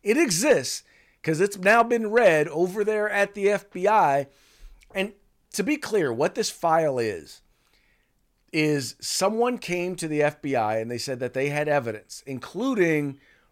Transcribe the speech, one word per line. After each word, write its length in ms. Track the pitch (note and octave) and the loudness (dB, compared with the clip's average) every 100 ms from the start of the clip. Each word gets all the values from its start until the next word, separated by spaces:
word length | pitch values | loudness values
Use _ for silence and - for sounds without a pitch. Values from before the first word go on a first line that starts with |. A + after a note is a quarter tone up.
it 160 | G#3 C4+ | 0 2
exists 640 | D4 E3 C#4+ F3+ B2 - - _ _ _ | 2 2 4 2 2 -8 -12 _ _ _
'cause 180 | D#3 D#3 | -4 0
it's 200 | G3 G3+ | -2 0
now 240 | F#3+ A#3 | 4 4
been 260 | A#3 A#3 G#3+ | 4 0 2
read 380 | A3+ G#3 D#3 D#3 | 4 6 4 2
over 360 | D3+ F3+ G#3 | 0 -2 0
there 240 | G#3 G#3+ G#3 | -2 0 0
at 280 | G3+ G3+ G3+ | 0 0 0
the 160 | G3 | 0
F 180 | G3+ - | 0 -4
B 180 | F3 F#3+ | -2 2
I. 380 | G#3+ D#3+ C#3 C#3 _ _ _ - - _ G3 | 4 4 2 -2 _ _ _ -20 -20 _ -6
And 180 | G#3 - _ _ _ | -6 -8 _ _ _
to 80 | - | -6
be 160 | G3+ D4+ | -2 -2
clear, 340 | - G#3+ C#3+ | -2 0 0
what 220 | A#2 F3+ | 0 -2
this 160 | - - | -2 -6
file 480 | - E3 E3 D#3 B2+ | -4 0 2 2 0
is, 460 | A2+ F2 C#2+ - _ _ _ _ _ _ _ _ _ _ _ | -2 -4 -12 -20 _ _ _ _ _ _ _ _ _ _ _
is 440 | D#3+ D3+ D3 A#2 - | 0 2 0 -4 -10
someone 600 | - - G3 A3 B3 B3 | -8 -2 -2 0 -2 -2
came 360 | - F3 F3+ F3 | -6 -6 -6 -6
to 100 | D#3+ | -4
the 160 | D3+ | 0
F 180 | D3 - | 0 -2
B 140 | C#3+ B2+ | -4 -2
I 240 | G#2+ A2+ | 0 -2
and 100 | A2+ | -4
they 80 | A#2+ | -8
said 220 | - B2 | -8 -6
that 160 | B2 C3 | -6 -4
they 140 | C#3+ | -2
had 180 | D3 D3+ | -2 0
evidence, 560 | C#3+ A#2 G#2+ - - - | 0 -2 -8 -14 -18 -12
including 960 | B2+ - F3 C4 A3+ E3+ D3+ C#3+ C3+ _ _ _ | -12 -10 -6 -2 2 2 2 -2 -8 _ _ _